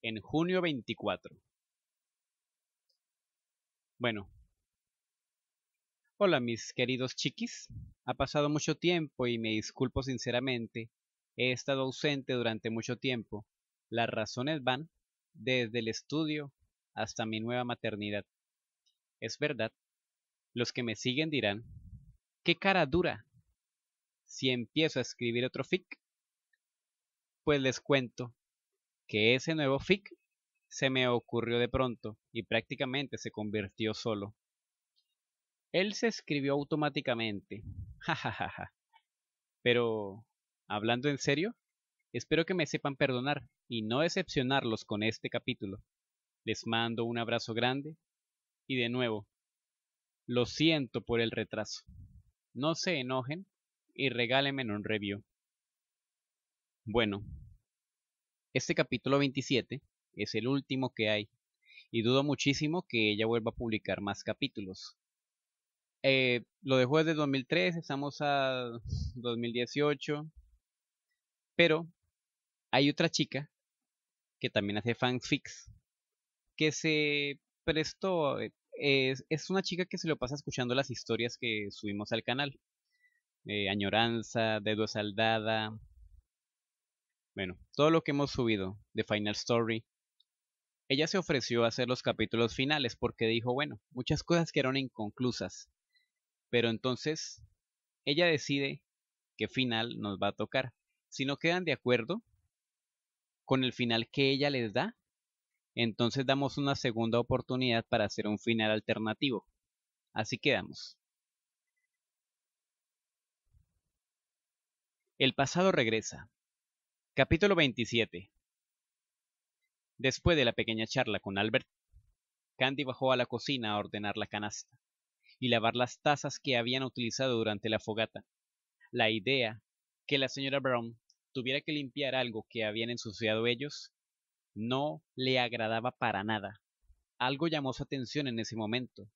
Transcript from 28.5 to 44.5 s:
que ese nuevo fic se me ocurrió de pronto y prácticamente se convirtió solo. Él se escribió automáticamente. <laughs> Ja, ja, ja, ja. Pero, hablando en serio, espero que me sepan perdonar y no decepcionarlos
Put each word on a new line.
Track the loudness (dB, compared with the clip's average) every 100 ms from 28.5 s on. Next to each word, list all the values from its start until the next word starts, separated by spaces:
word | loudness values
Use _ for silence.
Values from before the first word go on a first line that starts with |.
| _ _ _ _ _ _
que | 4 6
ese | 6 2
nuevo | 0 2 0
fic | 2 0 0 -20 _ _ _ _ _
se | -2 0
me | 2 2
ocurrió | 2 0 -2 0 2
de | 2
pronto | 2 0 -2 -10 -14 _
y | -10
prácticamente | -2 -2 -2 -6 -4 -2 -4 -6
se | -10
convirtió | -6 -4 -4 -4 -2 -2
solo. | -2 -2 -4 -4 -12 _ _ _ _ _ _ _ _ _ _ _ _ _
Él | 0 0
se | 0 -2
escribió | -4 -4 -2 0
automáticamente. | 0 0 0 0 -2 -2 -2 -2 -4 -8 -14 -12
<laughs> | -12 -12 -12 -4
Ja, |
ja, | -2 -2
ja, | -4 -6
ja. | -6 -14 _ _ _ _ _ _ _ _ _
Pero, | 2 4 2 -2 -6 -10 -18 _ _ _ _
hablando | -4 0 0 0
en | -2
serio, | 0 0 0 -6 _ _ _ _ _
espero | -10 0 0 2
que |
me | 0 0
sepan | 0 -2 0
perdonar | 0 0 0 -4 -6 _ _
y | -6
no | 0 2
decepcionarlos | 2 0 -2 0 2